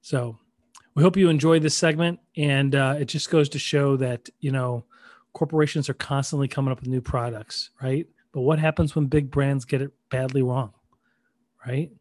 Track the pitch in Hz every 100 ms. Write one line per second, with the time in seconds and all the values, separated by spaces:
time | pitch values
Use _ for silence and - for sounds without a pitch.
0 | - 139 120 110 _ _ _ - _ -
1 | 170 190 180 156 156 165 156 - 170 156
2 | 170 170 _ - 147 139 139 139 135 147
3 | 135 160 - 160 143 143 - 147 139 135
4 | 131 120 - _ 147 135 127 120 - _
5 | - - _ - 151 156 151 160 139 131
6 | - 139 135 147 135 - 135 127 127 127
7 | 123 127 120 110 110 - - _ 135 135
8 | - _ _ 143 127 156 160 156 160 160
9 | 143 151 143 143 139 139 123 139 139 _
10 | _ 127 131 135 127 127 117 _ _ _
11 | _ _ _ _ _ _ 123 127 170 214